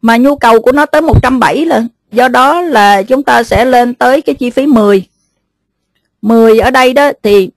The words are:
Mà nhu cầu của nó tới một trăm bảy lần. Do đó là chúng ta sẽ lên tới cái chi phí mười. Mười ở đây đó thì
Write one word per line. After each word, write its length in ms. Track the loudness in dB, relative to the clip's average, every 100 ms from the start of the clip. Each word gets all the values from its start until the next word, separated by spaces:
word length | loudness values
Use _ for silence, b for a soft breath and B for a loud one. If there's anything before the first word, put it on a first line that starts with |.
Mà 160 | 0 0
nhu 180 | 0 0
cầu 260 | 2 2
của 100 | 2
nó 140 | -2 0
tới 160 | 0
một 220 | 2 2
trăm 160 | 0 -2
bảy 260 | -2 -2 -2
lần. 220 | -2 -4 _ _
Do 160 | -2 0
đó 340 | 2 0 0
là 420 | -2 0 2 0
chúng 200 | 0 -4
ta 200 | 0 -2
sẽ 220 | -2 -2 0
lên 280 | 0 -2
tới 280 | -2 -2 -2
cái 140 | -4 -6
chi 140 | -6
phí 180 | -4 0
mười. 400 | 0 2 0 -4 _ _ _ _ _ _ _ _ _ _ _
Mười 380 | -2 2 4 2
ở 120 | 2
đây 220 | 0 0
đó 180 | 0 -2 -2
thì 260 | 0 0 0